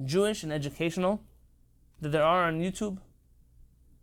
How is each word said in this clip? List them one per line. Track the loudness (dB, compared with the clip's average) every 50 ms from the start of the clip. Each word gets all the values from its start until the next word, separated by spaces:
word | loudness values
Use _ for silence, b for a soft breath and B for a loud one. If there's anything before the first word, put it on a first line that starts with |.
| -6
Jewish | 0 2 2 2 2 0 -4
and | -6 -6
educational | -4 -4 -4 -6 -4 -4 -4 -2 0 0 0 0 0 -2 -6 -14 -20 _ _ _ _ _ _ _ _ _ _ _ _ -10
that | -4 -2
there | 2 4 4
are | 4 4 4 4
on | 2 2 0
YouTube, | -2 -2 -2 -2 -4 -4 -4 -8 -12 -20 _ _ _ _ _ _ -20 _ _ -20 -20 -20 _ _ _ _ -20 _